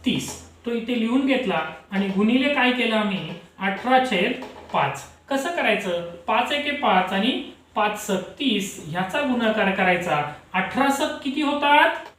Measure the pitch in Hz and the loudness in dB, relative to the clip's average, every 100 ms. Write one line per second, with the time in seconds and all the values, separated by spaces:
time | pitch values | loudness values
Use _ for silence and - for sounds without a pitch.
0 | 254 - - - - - 240 233 240 240 | 0 -2 -4 -12 -18 -12 -6 -4 -2 -2
1 | 226 262 269 254 190 160 - - - 196 | 2 2 2 0 2 -2 -4 -10 -6 -2
2 | 196 185 220 262 294 277 247 247 226 220 | 0 2 4 4 2 2 2 2 0 0
3 | 202 175 156 156 - - 190 190 240 262 | 0 -2 -6 -12 -16 -6 -4 -4 4 4
4 | 254 190 214 - - - - 165 139 - | 4 0 0 -2 -10 -16 -4 -2 -2 -4
5 | - - - 277 339 339 240 196 190 170 | -14 -20 -4 -4 -2 -2 0 0 0 -4
6 | 170 - - 220 247 294 294 - 240 185 | -6 -10 0 0 2 -2 -2 0 2 2
7 | 185 190 233 359 - - _ 220 214 208 | 2 0 0 -2 -6 -16 _ -2 -2 -2
8 | - 185 - - 277 202 - - 156 175 | -4 -4 -4 -4 0 0 -4 -10 -8 -6
9 | 190 294 269 233 220 208 190 190 180 175 | -2 -2 0 0 0 2 0 2 2 2
10 | 175 147 143 - - 185 - 247 277 269 | 0 0 -2 -10 -4 -2 -2 0 0 2
11 | 302 302 277 302 285 285 285 302 320 - | -2 -2 -4 -2 0 0 6 6 6 2
12 | - | -10